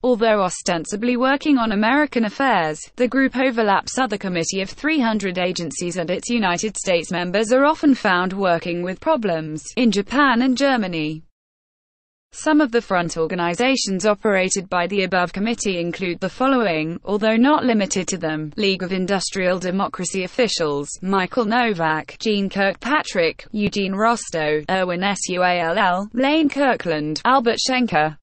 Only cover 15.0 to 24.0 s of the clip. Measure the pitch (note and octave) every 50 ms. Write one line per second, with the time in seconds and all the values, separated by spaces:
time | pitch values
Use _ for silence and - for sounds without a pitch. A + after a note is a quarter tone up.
15 | F#3+ F#3 F#3+ F#3 F3+ E3+ - F#3+ G3+ A3+ A#3+ - - G#3 F#3 F3 E3+ E3+ E3 -
16 | F#3+ F3 E3+ - - F#3 - - B3+ C4+ C4+ B3+ A#3 F#3+ E3 D#3 D#3 D#3+ E3+ -
17 | _ - G3+ G#3 G#3+ A3 A3 A3+ B3 C#4 D4+ C#4+ - B3+ A3+ G#3 G3 F#3 - G3
18 | F3+ - F#3+ E3+ E3 D#3 D#3 D#3 D#3 D3+ - - G#3 G3 F#3+ F3+ F#3 F3 F#3+ F#3
19 | F#3 F3 G3 F#3 - - - G3 F#3 F3+ F#3 F#3 F3 F#3 F3 F#3+ G3+ - - -
20 | F3+ - - F#3+ F3+ F3+ - - B3 G3 - - E3+ D3+ C#3+ C#3+ C#3+ - - -
21 | - F#3+ G3 G3 F#3 F3+ - C4 A3+ G3+ A3+ B3 B3 A3+ G#3 E3 E3 D#3 D#3 D#3
22 | - - - - - A3 G#3 G3+ G3 F#3+ - G3 G3 G3 E3+ - - A#3 C#4+ D#4
23 | - - - G3 E3+ D#3+ - - - - - G#3+ G#3 F#3+ - G#3 G3 F#3 F#3+ G3